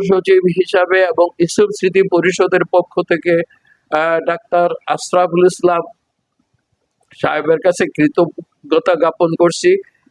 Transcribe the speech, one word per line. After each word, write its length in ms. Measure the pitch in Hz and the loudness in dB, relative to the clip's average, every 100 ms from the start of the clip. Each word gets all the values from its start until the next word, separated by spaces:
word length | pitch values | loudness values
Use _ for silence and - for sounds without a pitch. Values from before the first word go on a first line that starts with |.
সচিব 400 | 190 190 185 185 180 | 2 0 2 2 2
হিসাবে 560 | 170 - 190 175 185 | 0 0 0 0 2
এবং 260 | 180 165 175 - | 0 0 -2 0
ইউসুফ 320 | 170 - 208 | -2 0 -2
স্মৃতি 380 | 202 190 190 190 | -2 -2 0 0
পরিষদের 520 | 175 170 180 185 180 175 | 0 0 0 0 0 0
পক্ষ 280 | 180 175 - 180 | 0 0 -4 -2
থেকে, 320 | 170 170 170 170 _ _ _ _ | -2 0 -2 -2 _ _ _ _
আহ, 280 | 151 160 165 | -4 -2 -2
ডাক্তার 460 | 160 170 - 175 175 165 - | -2 -6 -2 0 0 -2 -6
আশরাফুল 600 | 151 - 180 180 170 180 | -6 -2 -2 0 2 2
ইসলাম 360 | 180 175 98 - - _ _ _ _ _ _ _ _ _ _ _ - | 2 0 -2 -4 -14 _ _ _ _ _ _ _ _ _ _ _ -8
সাহেবের 360 | 143 151 151 160 | -4 -2 -2 0
কাছে 200 | 185 175 175 | 0 0 -4
কৃতজ্ঞতা 1080 | - 151 - 170 - 170 _ 143 156 170 | 0 -2 0 -2 -4 -20 _ -4 -2 0
জ্ঞাপন 360 | 170 165 - 170 165 | 0 0 0 -2 2
করছি। 440 | 170 - 180 196 - _ _ | 0 2 0 0 -2 _ _